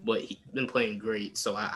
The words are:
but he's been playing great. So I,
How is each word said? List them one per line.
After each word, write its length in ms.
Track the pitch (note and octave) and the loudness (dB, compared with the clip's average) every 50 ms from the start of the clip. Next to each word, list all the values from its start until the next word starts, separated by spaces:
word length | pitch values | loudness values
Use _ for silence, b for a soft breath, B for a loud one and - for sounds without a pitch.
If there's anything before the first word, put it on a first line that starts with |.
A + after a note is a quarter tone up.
| C#3 | 0
but 180 | A2 A2+ G#2 - | 2 2 2 2
he's 160 | - - - - - G#2+ | -2 -8 -12 -12 -6 -2
been 140 | C3 C3 | -2 0
playing 320 | A#2 - B2+ A#2 A2 G#2+ G2+ | 2 2 2 2 2 0 -2
great. 400 | G#2 A2 A2 G#2 G#2 G2+ - - | -2 0 0 0 -2 -4 -4 -2
So 160 | - A2 G2+ | 0 0 0
I, 160 | G#2 G#2+ - - | 0 -2 -2 0